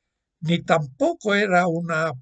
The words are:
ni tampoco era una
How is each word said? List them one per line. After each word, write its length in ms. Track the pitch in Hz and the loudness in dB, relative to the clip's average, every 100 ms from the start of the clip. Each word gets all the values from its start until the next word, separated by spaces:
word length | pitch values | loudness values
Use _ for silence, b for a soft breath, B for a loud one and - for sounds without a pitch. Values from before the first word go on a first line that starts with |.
| _ _ _ _ | _ _ _ _
ni 220 | 160 170 | -2 -2
tampoco 720 | 170 165 143 - 311 349 214 | 2 0 0 -2 -2 -2 0
era 320 | 202 208 180 180 | 0 2 2 2
una 460 | 165 170 160 160 131 | 0 -2 -2 -2 -4